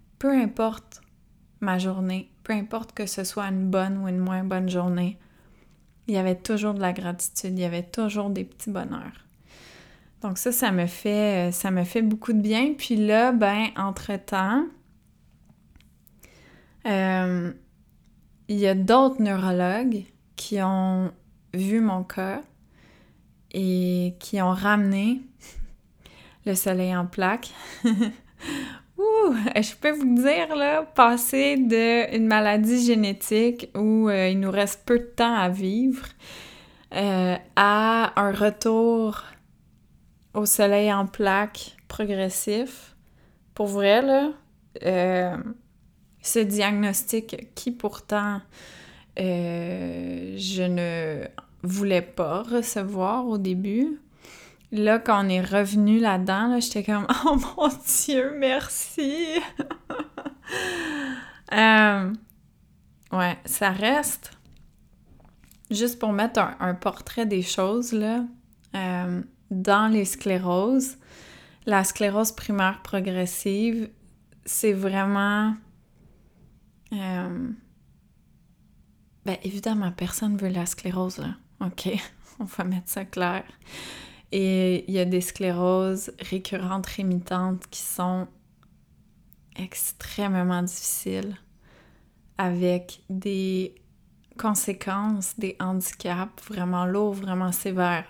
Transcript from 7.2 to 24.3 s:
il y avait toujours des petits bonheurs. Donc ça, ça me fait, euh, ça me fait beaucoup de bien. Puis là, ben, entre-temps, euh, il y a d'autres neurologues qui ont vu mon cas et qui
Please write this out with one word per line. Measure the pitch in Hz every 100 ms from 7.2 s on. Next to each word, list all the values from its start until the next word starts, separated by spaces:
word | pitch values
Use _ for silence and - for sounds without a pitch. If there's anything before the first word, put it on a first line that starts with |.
| - - 190 185
il |
y |
avait | 175 170
toujours | 175 - 214 208 202
des | 185
petits | 185 - 220
bonheurs. | 185 - - - - _ _ _ - - - - - - -
Donc | 202 185
ça, | 247
ça | 240 226
me | 185 175
fait, | - 214 208 208 185 175
euh, |
ça | 180 196
me | 185
fait | 175 226
beaucoup | 220 214 233
de | 214
bien. | 214 220 294 285
Puis | - 214
là, | 208 220 254
ben, | 240 202 208 220 -
entre-temps, | 196 190 - 196 - 190 190 262 339 - _ _ _ _ _ _ _ - _ - - _ _ _ - - - - _ _ 226
euh, | 190 190 185 180 180 170 - - _ _ _ _ _ _ _ -
il | 208
y | 196
a |
d'autres | 190 190 247 262 262
neurologues | 208 190 185 180 180 214 254 208 - _ _ -
qui | - 208
ont | 190 190 190 185 185 - _ _ -
vu | 180 196 226
mon | 220 185
cas | 185 - 190 226 - _ _ _ - - - _ _ _ _
et | 190 185 180 180 180 180 175
qui | -